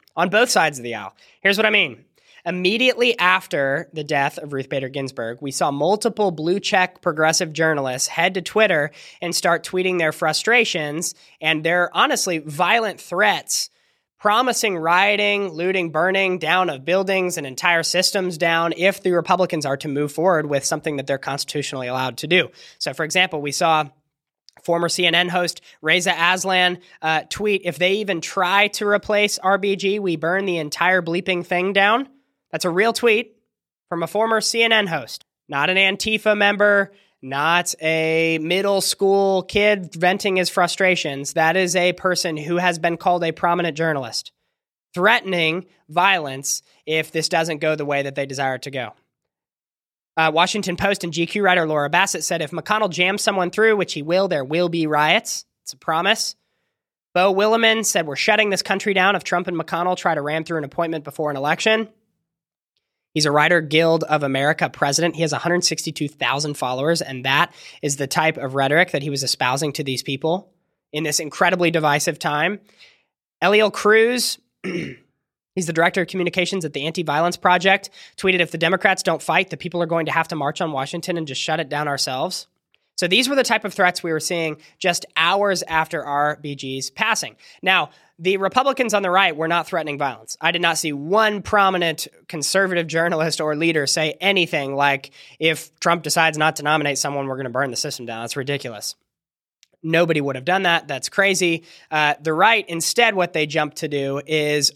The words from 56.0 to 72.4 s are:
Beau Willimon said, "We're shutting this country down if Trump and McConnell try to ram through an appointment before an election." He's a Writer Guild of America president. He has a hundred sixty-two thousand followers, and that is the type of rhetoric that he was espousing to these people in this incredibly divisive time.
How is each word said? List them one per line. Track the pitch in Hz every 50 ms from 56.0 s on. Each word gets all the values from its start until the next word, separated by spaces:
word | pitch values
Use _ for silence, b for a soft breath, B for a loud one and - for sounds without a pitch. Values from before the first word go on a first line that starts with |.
| 175 196 220 220 - - - _ _ _ _ _ _ _ _ _ _ _ _ _ _ _ -
Beau | 175 185 202 190
Willimon | 190 202 214 220 226 226 220 220 226 214
said, | - - 196 165 151
"We're | 139
shutting | - - - 214 214 214 208
this | 190 175
country | - - 202 196 - 214 196
down | 190 185 196 202
if | 180 -
Trump | - - 175 180
and | 190 175
McConnell | 160 160 - - 170 175 180 180
try | 180 - 180 165
to | 151
ram | 143 147 151 160 160
through | 160 170 160
an | 151
appointment | 139 - - 170 165 165 160 143
before | 143 - - 160 147
an | 143
election." | 135 139 147 160 165 - 220 220 220 226 202 _ _ _ _ _ _ _ _ _ _ _ _ _ _ _ _ _ _ _ _ _ _ _ _ -
He's | 156 151
a | 151 143
Writer | 147 147 160 175 170
Guild | 160 147 143 160 165 165 165 160 156
of | - 151 151 147
America | 139 131 135 139 147 156 - 165 127
president. | - - - 143 143 160 160 170 151
He | 156 165
has | 151 139
a | 120
hundred | - 170 175 180 175
sixty-two | - 165 160 - 165 156 - 151
thousand | 139 - - 135 120 131 143 147 151 147
followers, | - 143 123 127 127 139 156 170 160 -
and | - 135 127 117
that | 131 135 147 175 - B B B B B B B
is | 151 143
the | 135 143
type | 131 - 170 160 160 160
of | - 127 131 131
rhetoric | 139 135 135 147 160 185 175 -
that | 147 139
he | 151
was | 143 135 135
espousing | 127 - - 143 123 127 139 160 147 131
to | - 151
these | 139 131 123 -
people | - 139 135 143 160 170 190 202 _ _ _ _ _ _ _ _ _ -
in | 151 160
this | 151 147 -
incredibly | 160 151 - - 190 175 185 175 175 165 165
divisive | 165 156 151 143 147 - - 151 -
time. | - 156 147 147